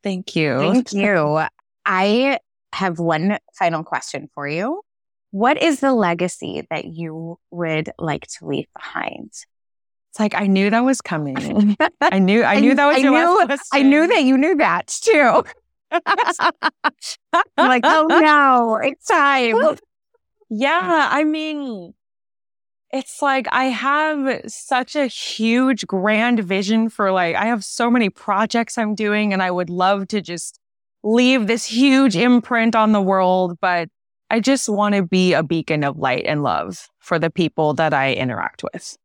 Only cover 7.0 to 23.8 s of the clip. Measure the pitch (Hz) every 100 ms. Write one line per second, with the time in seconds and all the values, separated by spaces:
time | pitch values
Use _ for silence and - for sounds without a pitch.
7 | 165 160 165 170 _ 175 165 156 - -
8 | 165 147 - - 160 139 - - - -
9 | - - - - - _ _ _ _ _
10 | _ - 214 - 202 190 202 226 254 262
11 | - 165 147 131 - - 208 208 311 _
12 | - 190 185 214 226 208 - 277 285 269
13 | 269 302 339 370 330 277 - 277 269 294
14 | 339 427 262 262 302 320 208 170 - -
15 | - 339 254 - - - _ _ _ 339
16 | 339 392 453 - - - 320 _ - _
17 | - - _ 339 415 - 254 247 269 320
18 | 320 330 311 294 277 254 233 220 - 330
19 | - 349 285 269 240 226 302 - _ _
20 | _ _ _ _ _ 214 269 330 370 330
21 | 277 277 311 311 311 294 277 208 175 -
22 | _ _ _ _ _ _ _ _ _ 269
23 | - - 285 269 233 - 262 220